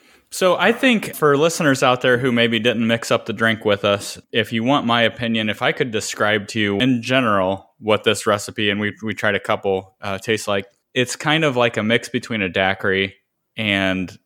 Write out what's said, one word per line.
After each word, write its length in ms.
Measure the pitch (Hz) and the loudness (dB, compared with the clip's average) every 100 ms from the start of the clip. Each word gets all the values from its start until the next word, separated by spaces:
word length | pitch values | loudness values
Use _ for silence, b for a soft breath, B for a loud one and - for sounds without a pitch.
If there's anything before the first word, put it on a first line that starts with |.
| b b b | b b b
So 240 | - 185 175 | -2 0 2
I 140 | 190 | 2
think 440 | 226 269 220 - - | 2 2 2 -2 0
for 200 | 151 143 | 2 4
listeners 440 | 165 - 156 131 | 2 2 2 4
out 200 | 135 127 | 4 2
there 180 | 131 120 | 2 2
who 120 | 131 | 2
maybe 280 | 117 117 113 | 2 2 2
didn't 260 | 117 110 113 | 0 0 0
mix 240 | 117 - | 0 0
up 160 | 120 - | -2 -2
the 80 | |
drink 320 | 104 113 107 107 | 0 0 0 0
with 180 | 101 | 2
us, 360 | 104 101 - - - | 2 0 -2 -14 -6
if 220 | 120 107 | -4 -2
you 100 | 113 | -2
want 220 | 117 139 117 | 0 0 2
my 160 | 117 | 2
opinion, 480 | 113 - 117 113 107 | 2 0 -4 -2 -2
if 140 | 101 | -2
I 80 | 127 | -2
could 180 | 165 131 | -2 -4
describe 580 | 107 - - 107 107 98 | -4 -6 -2 0 0 -2
to 100 | 110 | -2
you 180 | 104 101 | -2 0
in 240 | 127 123 | 0 0
general 680 | 113 131 120 101 92 95 - _ | 0 0 2 2 0 -2 -8 _
what 240 | 107 104 | 0 2
this 240 | 113 101 113 | 2 0 0
recipe, 420 | 101 - 98 104 | 0 -2 -4 -2
and 100 | 101 | 0
we, 160 | 104 - | -4 -6
we 120 | 110 98 | -8 -2
tried 180 | 107 98 | 0 0
a 40 | |
couple, 560 | - 104 101 95 98 _ | 0 -2 0 -2 -4 _
uh, 180 | 104 95 | -8 -6
tastes 280 | - 110 - | -2 -2 0
like, 180 | 101 101 _ _ | -4 -4 _ _
it's 220 | 131 123 - | -4 -2 -2
kind 280 | 156 156 | -2 0
of 120 | 156 123 | 0 2
like 220 | 120 117 | 0 0
a 60 | |
mix 260 | 107 120 - | 0 0 0
between 340 | 123 - 110 | -6 -4 -2
a 60 | 92 | -2
daiquiri 680 | 90 95 98 104 95 98 - _ _ _ - | 0 0 0 0 0 -2 -6 _ _ _ -6
and 580 | 107 98 95 92 90 98 | -2 0 0 -2 -4 -10